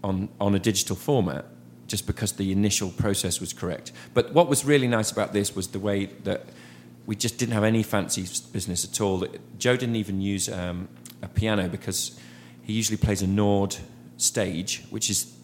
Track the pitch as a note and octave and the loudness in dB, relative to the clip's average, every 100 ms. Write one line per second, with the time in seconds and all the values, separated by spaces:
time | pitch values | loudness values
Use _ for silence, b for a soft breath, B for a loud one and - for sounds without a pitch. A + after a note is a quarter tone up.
0 | G2+ F#2+ G2+ - G2+ G2 A2+ F#2+ - F#2 | 0 -2 -4 -2 2 4 4 0 -2 -4
1 | - C#3 F2+ C2+ - - - - - G#2+ | 2 2 2 -2 -10 -18 -20 -20 -6 -6
2 | - - G#2 - G2 F#2+ G#2 - G2 - | -4 -2 -4 -2 0 2 2 2 -2 -2
3 | G#2+ G2 F#2+ - F2 - F2+ E2 - B | 0 0 -2 -4 -6 -6 -6 -6 -10 B
4 | B - - D#3 E3+ C#3+ C3+ D3 B2+ A#2 | B 0 4 4 6 4 4 4 6 2
5 | G#2+ - G2+ G2+ G2+ - F2+ G2 G#2 G2+ | 2 0 0 0 0 -4 -6 -4 -2 -2
6 | G2 - G2 - - B B B B B | -2 -6 -4 -4 -6 B B B B B
7 | - G#2 A#2 - A#2+ A2 G#2+ A2+ G#2+ G#2 | -8 -2 -2 -2 0 4 4 4 2 0
8 | F#2 - F#2 - - - F2+ F2 F#2+ - | 0 -4 -4 -8 -6 -8 -4 -4 -4 0
9 | G2+ F#2 F#2 - - G#2 B2+ B2 B2 A#2 | 0 0 -2 -8 -16 -2 0 2 0 -2
10 | G2+ F#2+ G2 G2 F2+ F#2 F2+ F2 E2 - | -2 -2 -2 -2 -2 -4 -4 -4 -8 -14
11 | - - - - A2 G#2+ F2+ E2+ - F#2 | -20 -14 -4 -2 2 2 0 -4 -6 -4
12 | - B B B B B - A2 A2 G#2+ | -6 B B B B B -4 -2 0 2
13 | - G2 F#2+ G2+ G#2 G2+ G2 - - - | 2 2 2 4 4 4 2 -2 -12 -18
14 | - - - - G2+ D#2+ F#2+ - - G#2+ | -20 -2 -2 0 -2 -2 -6 -6 -8 -4
15 | - G#2 - - | -2 -2 -4 -12